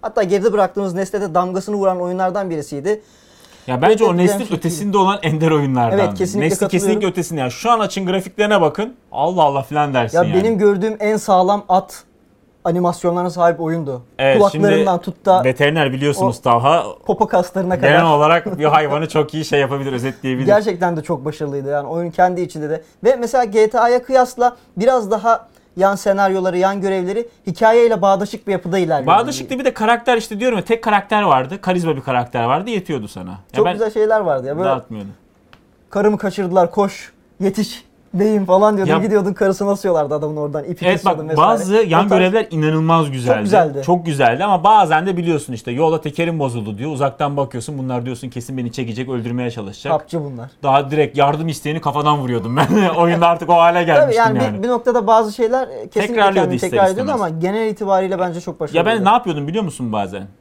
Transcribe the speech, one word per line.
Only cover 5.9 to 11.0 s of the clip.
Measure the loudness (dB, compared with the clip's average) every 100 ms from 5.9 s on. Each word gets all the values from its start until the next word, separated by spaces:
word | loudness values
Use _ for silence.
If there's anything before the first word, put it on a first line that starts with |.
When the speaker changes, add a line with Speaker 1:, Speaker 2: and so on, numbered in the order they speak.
| 2
Speaker 1:
Evet, | 0
kesinlikle | 0 -4 0 -2
Speaker 2:
Neslin | 0 0
Speaker 1:
katılıyorum. | 0 0
Speaker 2:
kesinlikle | 0 -2
ötesinde. | -4 -6 -4
Yani | -4
şu | -4 0
an | 0
açın | 0 -4 -4
grafiklerine | -4 -4 -2 2 4
bakın. | 2 0 -8 -8 _
Allah | -4 -2 2
Allah | 2 2
filan | -4 -2 0
dersin | 0 0 0
Speaker 1:
Ya |
Speaker 2:
yani. | 2
Speaker 1:
benim | 2 2 2
gördüğüm | 2 2 -2 -2